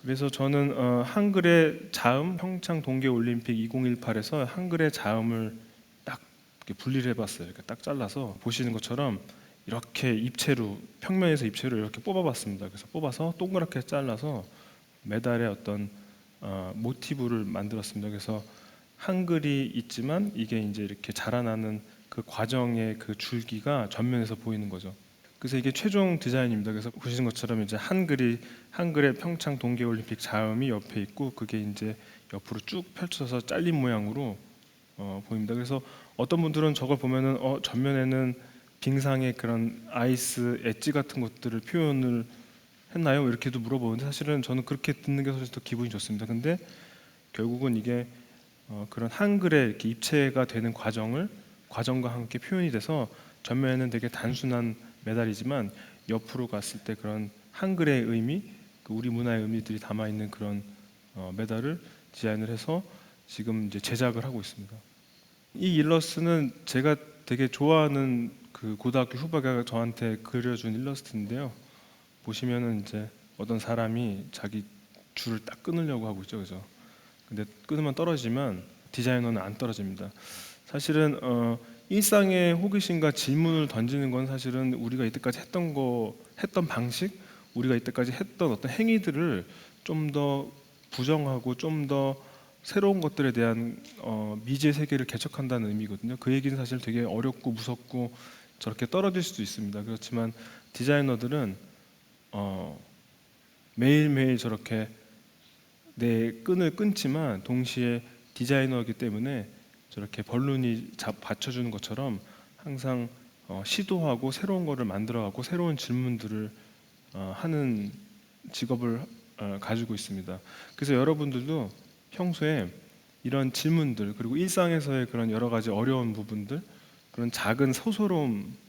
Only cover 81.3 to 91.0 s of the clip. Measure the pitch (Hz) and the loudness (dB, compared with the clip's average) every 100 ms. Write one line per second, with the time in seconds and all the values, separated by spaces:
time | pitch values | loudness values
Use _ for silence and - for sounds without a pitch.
81.3 | 120 117 117 - - - 196 202 208 196 | 2 2 0 -6 -20 0 2 6 6 6
82.3 | 185 175 170 196 202 185 170 156 143 - | 6 6 4 2 2 2 4 4 2 2
83.3 | 147 165 160 147 113 117 139 135 127 131 | 4 4 4 2 0 0 0 0 0 -2
84.3 | 135 127 127 131 120 117 127 113 127 127 | -2 -2 0 0 0 -2 0 0 0 -4
85.3 | - - 185 170 139 131 120 110 - - | -4 -4 -2 0 0 0 0 -2 -6 -18
86.3 | - 202 190 170 - 120 - 190 - - | -6 -2 0 0 0 -2 -2 -4 -4 -20
87.3 | - - 120 127 120 123 123 123 120 196 | -20 -8 -2 2 2 2 0 -2 -2 -8
88.3 | - 165 107 135 - 226 220 185 143 170 | 0 0 0 -4 0 4 4 2 0 0
89.3 | 101 87 - - - - 156 151 147 143 | 0 -4 -16 -20 -14 -4 -2 0 2 2
90.3 | 139 139 - - - - - | 0 -4 -14 -20 -20 -14 -4